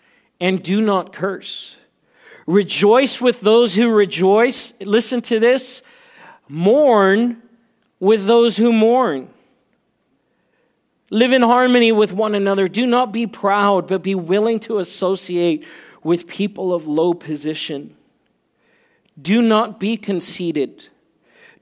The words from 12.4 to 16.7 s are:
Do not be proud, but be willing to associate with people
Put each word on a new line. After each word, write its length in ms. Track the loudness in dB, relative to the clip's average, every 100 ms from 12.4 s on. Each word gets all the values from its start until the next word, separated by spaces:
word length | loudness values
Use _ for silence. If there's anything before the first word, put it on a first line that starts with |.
| -2 0 -2
Do 200 | -2 0
not 240 | 0 -2
be 160 | -4 -6
proud, 580 | -4 -2 2 2 0 -2
but 160 | -6
be 140 | -4 -6
willing 440 | -2 -2 0 -2
to 180 | -4 -6
associate 840 | -6 -6 -4 -4 -4 -2 0 -2 -8 -20 -20 -12
with 260 | -4 -4 -4
people 460 | -6 -6 -4 -4